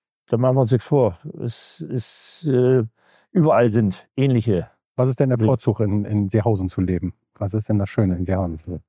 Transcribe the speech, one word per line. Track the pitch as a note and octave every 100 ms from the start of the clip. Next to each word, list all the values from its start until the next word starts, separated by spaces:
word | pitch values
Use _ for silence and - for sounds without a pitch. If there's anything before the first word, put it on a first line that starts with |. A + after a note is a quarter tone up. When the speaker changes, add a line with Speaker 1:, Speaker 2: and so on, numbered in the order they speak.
| _ _ -
Speaker 1:
Da | A2+
machen | B2+ C3
wir |
uns | A#2
nichts | B2 -
vor. | D3 A2+ F2 D3+ -
Es | A#2+ - - -
ist, | D#3+ C3 - - - - D#3
äh, | B2 B2+ C3 A2+ _ _ _ _
überall | F#3+ D#3 - A#2+
sind | A2 G#2 F#2 - -
ähnliche | C3+ B2 A2 F2+ - _ _ -
Speaker 2:
Was | B2+
ist | B2+
denn | C#3
der | B2
Speaker 1:
Nee. | A2
Speaker 2:
Vorzug, | B2+ - G#2
in, | G#2 G#2 G2+
in | G#2 G2
Seehausen | A2 A#2 G2+ F#2
zu | -
leben? | F2+ F2 F2+ - _ -
Was | G2
ist | G#2+ -
denn | G#2
das | A2+
Schöne, | - G2 F2+
in | F2+
Seehausen | F#2+ F2+ D#2
zu | F2+
leben? | E2+